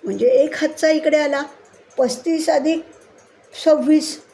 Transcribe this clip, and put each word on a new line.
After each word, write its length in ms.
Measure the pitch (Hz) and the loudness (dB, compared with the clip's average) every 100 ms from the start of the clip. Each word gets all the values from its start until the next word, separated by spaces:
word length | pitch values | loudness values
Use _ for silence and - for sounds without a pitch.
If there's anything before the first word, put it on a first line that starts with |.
म्हणजे 220 | 196 196 233 | -8 -2 2
एक 300 | 262 302 - | 2 2 0
हातचा 340 | 302 302 320 | -4 0 0
इकडे 280 | 311 311 302 | 2 2 0
आला. 240 | 294 277 294 - - _ _ - | 0 -2 -6 -14 -20 _ _ -2
पस्तीस 500 | 254 - - 330 320 | -2 -2 -4 -2 0
अधिक 340 | 302 277 330 - - - _ _ _ _ | 0 0 -2 -6 -20 -20 _ _ _ _
सव्वीस 640 | - - 302 254 311 254 - - | -4 2 2 4 2 0 -12 -16